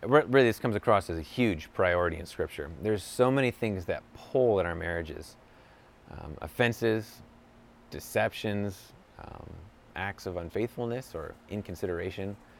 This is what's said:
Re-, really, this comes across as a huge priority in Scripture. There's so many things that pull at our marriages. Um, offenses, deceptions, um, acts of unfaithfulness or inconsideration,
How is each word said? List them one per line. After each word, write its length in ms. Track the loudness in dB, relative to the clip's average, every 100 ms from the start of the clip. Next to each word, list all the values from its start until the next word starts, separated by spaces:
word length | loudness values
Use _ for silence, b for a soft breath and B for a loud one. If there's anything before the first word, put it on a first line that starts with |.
Re-, 200 | 6 6 8
really, 180 | 6 6
this 140 | 4
comes 160 | 0 0
across 340 | 4 4 4
as 80 | -6
a 60 |
huge 500 | -6 0 2 2 -4
priority 440 | 0 4 4 2 -2
in 80 | -10
Scripture. 440 | -6 -6 -4 -10 -6
There's 220 | -2 -2
so 280 | -4 2 4
many 200 | 4 2
things 340 | 0 -4 -4 -4
that 180 | -6 -6
pull 460 | -20 -2 2 4 4
at 60 | 2
our 100 | -2
marriages. 600 | -4 -4 -6 -10 -14 -20 B B B B B B -18
Um, 260 | -16 -14 -12
offenses, 800 | -12 -2 0 2 0 0 -2 -16 -20 -20 -20 -20 -20 -20 -14
deceptions, 1040 | -14 -4 0 0 -2 -4 -2 -4 -8 -18 -20 -20 -20
um, 300 | -18 -16 -16 -16 -18 -20 -16 -8
acts 320 | -8 -6 -8
of 100 | -6
unfaithfulness 760 | -6 -4 -4 -4 -6 -6 -8 -12
or 180 | -12 -14 -10
inconsideration, 880 | -10 -8 -6 -4 -4 -4 -6 -8 -8 B B